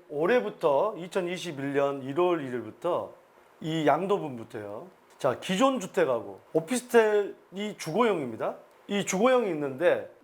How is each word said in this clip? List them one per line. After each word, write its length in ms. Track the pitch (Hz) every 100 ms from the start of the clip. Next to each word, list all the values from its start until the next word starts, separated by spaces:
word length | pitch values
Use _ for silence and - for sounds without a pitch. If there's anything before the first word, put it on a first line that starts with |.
| -
올해부터, 840 | 147 175 247 208 - 156 139 208 190
이천이십일 760 | 180 196 175 180 170 143 139
년 280 | 139 143 139
일월 400 | 127 143 180 170
일일부터 680 | 135 123 107 - 175 143 95 - _ _ _ _
이 260 | 160 160 147
양도분부터요. 1040 | 151 190 196 156 120 113 113 101 107 185 - _ -
자, 200 | 135 120
기존 380 | - 185 269 254
주택하고 600 | 180 - 143 117 101 95 -
오피스텔이 1200 | 160 160 247 247 233 220 208 202 - _ 185 214 -
주거용입니다. 800 | 160 160 240 175 127 110 165 - - - -
이 180 | 202 -
주거용이 420 | 190 247 247 214
있는데, 600 | 156 143 131 175 120 92 -